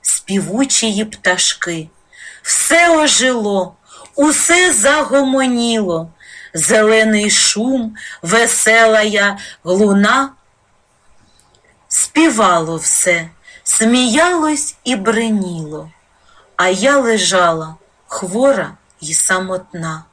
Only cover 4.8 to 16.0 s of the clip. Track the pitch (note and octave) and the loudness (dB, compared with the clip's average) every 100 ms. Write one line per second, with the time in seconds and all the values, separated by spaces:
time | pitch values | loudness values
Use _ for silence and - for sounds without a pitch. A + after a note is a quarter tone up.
4.8 | C#4 D4+ C#4 C4+ C4+ C4+ B3+ A#3+ A#3 A3+ | 2 2 2 0 2 0 0 0 0 -2
5.8 | G3 E3 E3 _ - - - E3 D#3+ A3 | -2 -4 -8 _ -20 -20 -14 -6 0 2
6.8 | G#3+ A3 A3 G#3+ G#3 - - G3+ A#3+ C4+ | 4 4 2 0 0 0 0 -2 -2 -2
7.8 | A3+ G#3+ - - E3 A3 A3+ - - A3+ | -4 -10 -18 -14 -2 0 2 0 2 4
8.8 | A3+ A3 G#3+ G#3 G3+ G3 - - E3 F#3 | 4 4 2 0 -2 -2 -14 -14 -4 2
9.8 | G#3 G3 G#3 C4 C#4 _ _ _ _ _ | 4 4 4 2 -2 _ _ _ _ _
10.8 | _ _ _ _ _ _ _ _ _ _ | _ _ _ _ _ _ _ _ _ _
11.8 | _ - - D4 E4 A3+ G3 E3+ D#3+ E3 | _ -6 -2 2 2 4 2 2 0 -4
12.8 | - - F#3 E3+ E3 _ - - - - | -2 0 0 -2 -4 _ -20 -14 -4 0
13.8 | A3 B3 B3+ A#3+ F4 F4+ D#4 D4 - - | 2 2 2 2 2 2 0 -2 -6 -10
14.8 | A#3+ B3+ F#3+ A3 A3+ G#3+ F3+ E3+ D3+ D3+ | -6 -4 0 -2 0 -2 -4 -8 -10 -12
15.8 | D#3 _ | -16 _